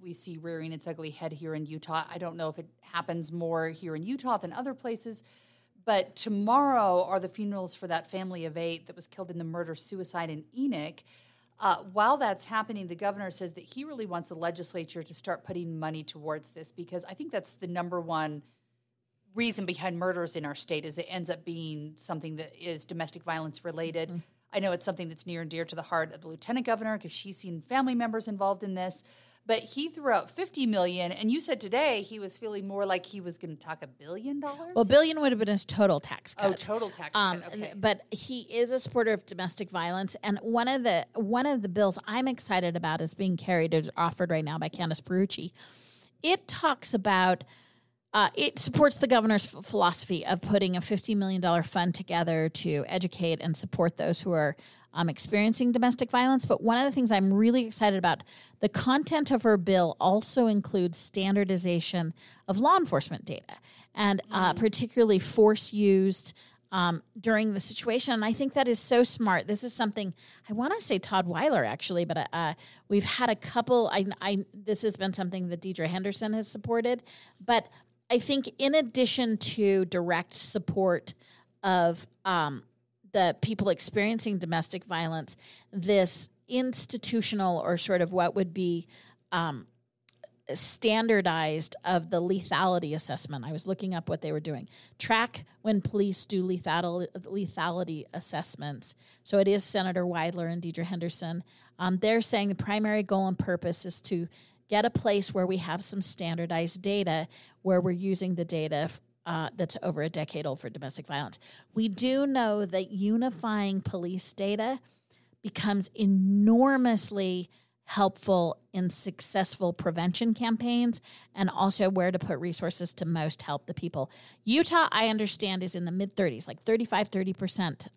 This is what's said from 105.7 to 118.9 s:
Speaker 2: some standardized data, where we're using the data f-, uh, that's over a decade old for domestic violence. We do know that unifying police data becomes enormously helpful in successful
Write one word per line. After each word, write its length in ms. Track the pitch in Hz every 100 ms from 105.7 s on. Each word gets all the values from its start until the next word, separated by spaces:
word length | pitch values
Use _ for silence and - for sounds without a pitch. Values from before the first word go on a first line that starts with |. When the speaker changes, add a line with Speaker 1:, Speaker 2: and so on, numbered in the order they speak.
| 175
Speaker 2:
some 180 | - 196
standardized 800 | 185 - 170 165 170 165 170 180
data, 460 | 202 202 180 160 160 - - _
where 200 | 185 180
we're 100 | 180
using 440 | 175 196 185 185 175
the 100 | 165
data 300 | 165 156 147
f-, 260 | 165 - _ _ 170
uh, 240 | 165 156 -
that's 180 | 165 -
over 180 | 180 151
a 80 | 156
decade 360 | 165 147 160 151
old 160 | 135
for 80 | 127
domestic 360 | 147 135 - 139
violence. 340 | 143 123 - - - _
We 160 | 220 220
do 360 | 185 254 269 277
know 400 | 262 226 208 196
that 260 | 190 185
unifying 920 | 202 202 226 262 170 226 214 196 190
police 500 | - 190 175 185 -
data 480 | - 196 208 226 262 _ _ _ _ _ _
becomes 480 | 202 - 208 202 190
enormously 1600 | - 196 190 190 202 208 233 269 269 247 220 - 202 190 180 170 _ _ _ -
helpful 680 | 208 196 - - 185 170 - _
in 160 | 190
successful 840 | 180